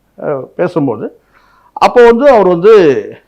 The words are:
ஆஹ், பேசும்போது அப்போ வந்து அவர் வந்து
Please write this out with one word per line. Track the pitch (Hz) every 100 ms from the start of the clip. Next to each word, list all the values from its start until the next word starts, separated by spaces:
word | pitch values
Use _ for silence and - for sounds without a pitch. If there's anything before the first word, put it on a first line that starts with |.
| _ -
ஆஹ், | 151 139 123 -
பேசும்போது | 170 170 139 107 262 _ _ _ _ _ _
அப்போ | - - 247
வந்து | 240 233 285
அவர் | 240 185
வந்து | 175 190 220 165 120 98 113